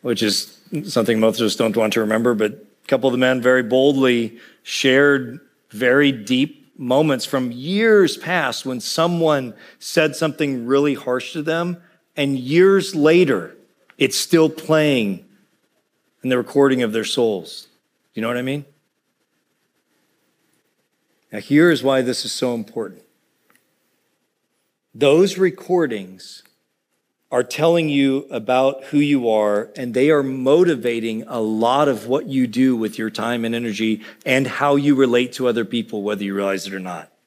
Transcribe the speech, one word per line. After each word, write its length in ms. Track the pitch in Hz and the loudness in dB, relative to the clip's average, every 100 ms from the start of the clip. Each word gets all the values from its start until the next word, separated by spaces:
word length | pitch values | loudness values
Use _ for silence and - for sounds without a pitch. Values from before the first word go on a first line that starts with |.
which 220 | 127 107 | -4 -2
is 340 | 110 98 - - _ 156 - | 0 -2 -6 -16 _ -10 -4
something 340 | - 110 110 | -2 0 2
most 200 | 110 110 | 2 2
of 60 | 113 | -2
us 100 | - | 0
don't 200 | 113 107 | -2 0
want 180 | 110 | 0
to 60 | 113 | 0
remember, 340 | 107 110 117 | 0 0 0
but 180 | 113 107 | 0 -2
a 360 | 107 - _ - | -4 -20 _ -2
couple 220 | 135 131 | 0 0
of 20 | |
the 80 | 120 | 2
men 220 | 127 127 | 0 2
very 200 | 120 127 | 2 2
boldly 800 | 120 127 139 135 131 120 113 - - _ | 2 2 2 4 2 2 -2 -8 -20 _
shared 760 | - - 135 131 143 139 123 131 _ _ _ | -10 -2 2 4 4 2 -2 -14 _ _ _
very 420 | 104 123 131 147 | -4 0 4 2
deep 680 | 127 104 127 147 - _ _ | 0 -2 -2 -2 -6 _ _
moments 460 | 127 127 156 131 - | -2 0 2 0 -2
from 260 | 139 127 | -4 -4
years 640 | 120 139 196 226 214 170 - | -8 -6 -2 4 4 4 0
past 480 | - 180 143 113 131 | -4 -4 -2 -6 -8
when 140 | 127 | -8
someone 720 | - - 165 170 160 147 127 107 - _ | -6 -2 0 0 0 0 -2 -12 -20 _
said 360 | - - 156 - | -4 0 0 0
something 500 | 160 147 147 131 117 | -6 -2 -4 -4 0
really 300 | 139 147 127 | 2 2 -2
harsh 380 | - 127 - | -4 -6 -6
to 80 | 165 | -10
them, 360 | 151 160 175 175 _ _ _ - | -4 -4 -4 -8 _ _ _ -4
and 220 | 139 135 | -2 -2
years 560 | 127 160 190 196 170 | 0 4 6 4 0
later, 640 | 160 147 175 175 110 82 - _ _ _ _ | 2 4 6 4 0 -4 -16 _ _ _ _
it's 200 | - - | -2 -2
still 300 | - 170 160 | 0 2 2
playing 760 | 160 - 156 151 135 104 92 - _ _ _ _ _ _ _ _ _ | 0 -2 2 2 2 0 -4 -10 _ _ _ _ _ _ _ _ _
in 80 | 127 | -2
the 80 | 127 | -2
recording 460 | 120 139 139 131 | 0 2 2 4
of 80 | 120 | 0
their 120 | 110 | -2
souls. 640 | 107 - 117 101 82 - - _ _ _ _ | -4 0 0 0 -6 -18 -20 _ _ _ _
You 80 | - | -8
know 60 | 113 | -6
what 100 | 123 | -4
I 60 | |
mean? 220 | 127 143 143 _ _ _ _ _ _ _ _ _ _ _ _ _ _ _ _ _ _ _ _ _ _ _ _ _ _ | -6 -8 -10 _ _ _ _ _ _ _ _ _ _ _ _ _ _ _ _ _ _ _ _ _ _ _ _ _ _
Now, 80 | 107 | -14
here 320 | - 143 175 | 0 4 4
is 100 | 147 | 4
why 220 | 127 135 | 0 0
this 200 | 123 120 | 0 -4
is 80 | 117 | -6
so 220 | - 131 | -6 -4
important. 480 | 120 104 - 101 - _ _ _ _ _ _ _ _ _ _ _ _ _ _ _ _ _ _ _ | -4 -8 -10 -10 -12 _ _ _ _ _ _ _ _ _ _ _ _ _ _ _ _ _ _ _
Those 460 | 110 143 151 190 190 | 0 2 4 2 2
recordings 1040 | 185 - - 180 156 110 92 92 - - _ _ _ _ _ _ _ _ _ | -2 -2 -2 0 0 -4 -10 -18 -20 -20 _ _ _ _ _ _ _ _ _
are 100 | 123 | -2
telling 460 | 123 - 160 170 160 | -2 0 2 2 2
you 380 | 143 139 135 - | 2 2 0 -4
about 540 | 120 110 127 135 139 - | -10 -2 2 2 0 -2
who 140 | 147 | 0
you 280 | 147 143 120 | 2 2 2
are, 440 | 110 104 104 113 - | 2 2 0 -4 -8
and 200 | 123 117 | -6 0
they 160 | 139 | 2
are 100 | 151 | 2
motivating 1000 | 135 131 127 156 175 143 117 117 113 110 | 0 -4 2 4 4 2 -2 -4 -4 -6
a 180 | 110 120 | -6 -4
lot 460 | 110 110 117 135 147 | -2 0 2 2 2
of 180 | 120 110 | 0 -2
what 220 | 135 - | -4 -2
you 180 | 135 127 | -2 -2
do 300 | 110 131 123 | 2 2 2
with 240 | 110 110 | -4 -6
your 100 | 110 | -8
time 340 | 107 113 120 | -6 -4 -4
and 120 | 117 117 | -4 -4
energy 480 | 120 104 113 107 - - | -6 -4 -2 -2 -6 -14
and 220 | - 131 135 | -2 0 0
how 300 | - 143 143 | -2 2 2
you 180 | 139 | 2
relate 400 | 135 131 120 123 | 4 4 2 0
to 140 | - 127 | -2 -2
other 180 | 117 104 | 0 -2
people, 380 | 120 110 107 | -4 -6 -6
whether 200 | 101 104 | -4 -4
you 120 | 101 98 | -4 -4
realize 320 | 98 98 95 | -2 -4 -6
it 60 | 95 | -10
or 40 | |
not. 320 | 92 85 80 _ | -10 -12 -14 _